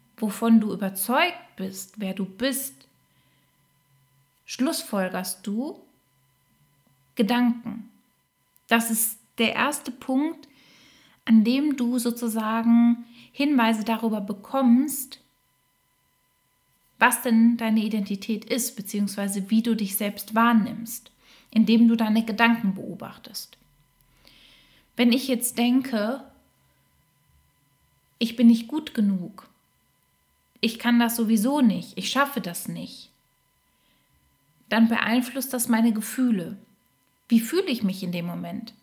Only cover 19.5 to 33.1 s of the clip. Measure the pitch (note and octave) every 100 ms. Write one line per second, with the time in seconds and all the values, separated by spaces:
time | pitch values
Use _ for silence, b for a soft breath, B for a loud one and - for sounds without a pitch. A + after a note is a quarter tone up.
19.5 | A3 A3+ A3 G3 - G#3 G3+ - A3 A#3
20.5 | A3+ G3 - A3+ - - b b b b
21.5 | A3 G#3 A3+ A#3 A#3 G#3+ G#3+ A3+ G#3 A#3
22.5 | A3+ G3 F#3+ - - - - - - -
23.5 | - _ _ _ _ b b b b b
24.5 | b b b b - A#3+ B3+ C4+ A#3 -
25.5 | - A#3+ B3+ B3+ A3+ G#3+ C4+ - _ _
26.5 | _ _ _ _ _ _ _ _ _ _
27.5 | _ _ _ _ _ _ _ A#3 - A#3
28.5 | A#3 - D#4 D#4 - G3+ F#3 E3+ - -
29.5 | _ _ _ _ _ _ _ _ _ _
30.5 | _ A3+ - A#3 A#3+ A#3 A#3 A3 A3+ A#3
31.5 | D4 A#3+ F3 - - F#3+ B3+ C#4 - F3
32.5 | E3+ - E3+ E3+ - -